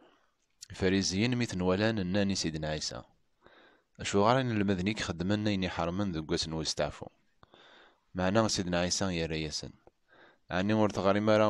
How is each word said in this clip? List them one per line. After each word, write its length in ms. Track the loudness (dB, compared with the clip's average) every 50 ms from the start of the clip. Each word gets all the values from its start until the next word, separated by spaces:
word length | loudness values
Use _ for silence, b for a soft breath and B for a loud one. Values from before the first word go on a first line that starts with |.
| b b b b b b b b b _ _ _ -20 -18 -8
Ifariziyen 640 | -2 0 2 2 2 2 0 0 0 0 0 0
mi 80 | 0 -2
ten-walan 560 | -2 -2 -2 0 2 2 2 2 0 0 0
nnan 320 | -2 0 0 0 2 2 0
i 40 |
Sidna 360 | 0 -2 -4 -4 -4 -4 -4 -4
Ɛisa: 320 | -4 -6 -8 -10 -10 -14 -16 _ _ _ _ _ b b b b b b b b b b b _ -10
"Acuɣer 380 | -8 0 2 4 4 6 4 4
inelmaden-ik 600 | 2 0 0 0 2 2 0 0 0 -2 -2 -2 -4
xeddmen 420 | -6 -6 -4 -2 -2 0 0 0
ayen 200 | 0 0 0 -2 -4
iḥermen 440 | -2 -2 -4 -2 -2 -2 -4 -2 -2
deg 120 | -4 -2 -2
wass 160 | -2 -2 -2
n 100 | -4 -4
usteɛfu?" 500 | -6 -4 -6 -4 -4 -4 -4 -4 -10 -16 -18 -18 _ _ _ _ _ B B B B B B B B B B B B B B _
Meɛna 340 | 0 0 2 4 4 4 2
Sidna 300 | 2 -2 -2 0 0 0 2
Ɛisa 240 | 0 0 -2 -2 -2 0
yerra-asen: 600 | -2 -2 -2 -2 -4 -4 -4 -6 -8 -10 -12 -16 -18 _ -20 _ _ b b b b b b b b b _
"Ɛni 220 | -4 -2 0 2 2
ur 160 | 4 2 2
teɣrim 380 | 2 2 2 2 2 4 4 4
ara 180 | 4 6 6 4